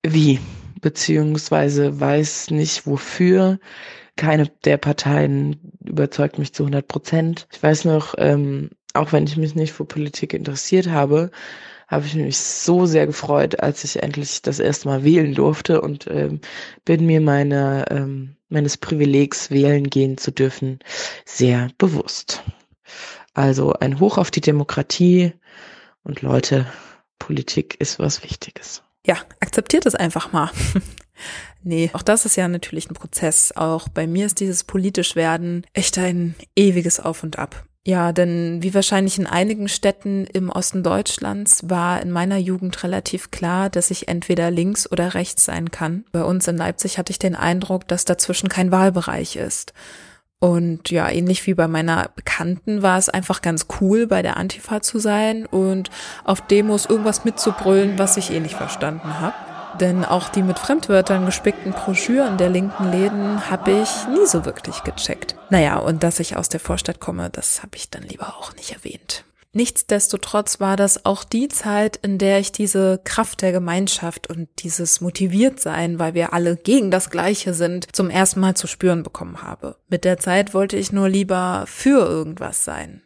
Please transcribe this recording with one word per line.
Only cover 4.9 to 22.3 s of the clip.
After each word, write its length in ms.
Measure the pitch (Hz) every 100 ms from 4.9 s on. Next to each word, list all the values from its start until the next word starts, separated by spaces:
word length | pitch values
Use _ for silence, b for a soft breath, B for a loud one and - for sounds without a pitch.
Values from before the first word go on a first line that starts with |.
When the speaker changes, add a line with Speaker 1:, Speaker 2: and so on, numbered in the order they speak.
| 147 143 147 143 139 143 147 175 -
Speaker 1:
überzeugt 540 | - 151 143 - 147 -
mich 140 | 143
zu 120 | -
hundert 240 | 143 143 -
Prozent. 580 | 147 - 165 165 170 -
Ich 100 | -
weiß 220 | 156 151
noch, 300 | 170 156 147 -
ähm, 520 | 147 143 143 139 147 - _
auch 200 | - 151
wenn 120 | 151
ich 120 | 147 151
mich 180 | 156
nicht 180 | 156 156
für 120 | -
Politik 500 | 151 156 147 - 151
interessiert 540 | - 151 135 - 185 180
habe, 420 | 160 143 151 175 B B B B B B
habe 180 | - 147
ich 80 |
mich 240 | 156 139 135
so 480 | - - - 175 180
sehr 200 | 156 151
gefreut, 540 | 147 147 143 143 -
als 240 | - 147
ich 180 | 143 -
endlich 400 | - 143 143 -
das 160 | - 143
erste 300 | - 147 139
Mal 160 | 135
wählen 300 | 143 170 151
durfte 460 | 135 143 151 - 160
und, 260 | 151 143 -
ähm, 320 | 151 147 151 B B B B
bin 220 | - 165 165
mir 140 | 160
meine, 640 | 156 143 143 143 139 139 -
ähm, 460 | 139 135 135 135 143 _
meines 280 | 151 143 -
Privilegs, 760 | - 156 143 139 139 - -
wählen 400 | 139 139 147 139
gehen 260 | 135 135 135
zu 140 | -
dürfen, 480 | 135 135 - 131 131 B B B B
sehr 460 | - - 127 123 123 -
bewusst. 680 | 190 156 - - -